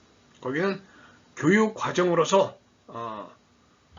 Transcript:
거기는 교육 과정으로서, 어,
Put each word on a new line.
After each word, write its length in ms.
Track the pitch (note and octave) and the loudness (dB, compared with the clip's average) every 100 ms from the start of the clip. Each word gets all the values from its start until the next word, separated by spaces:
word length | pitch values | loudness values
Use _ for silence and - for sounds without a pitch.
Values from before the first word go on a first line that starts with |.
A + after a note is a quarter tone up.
| _ _ _ _ | _ _ _ _
거기는 400 | B2+ C#3+ G3 F#3+ - - - - _ - | -8 -4 -2 -4 -10 -20 -20 -20 _ -2
교육 400 | D3 G#3 A3 G#3 | 2 4 2 -2
과정으로서, 840 | - F3+ F3+ E3+ D#3+ G3 C#3+ - _ _ - | -4 0 0 2 2 2 2 -4 _ _ -18
어, 460 | A2+ A#2 G#2+ F2 - _ _ _ _ _ | -14 -12 -12 -16 -20 _ _ _ _ _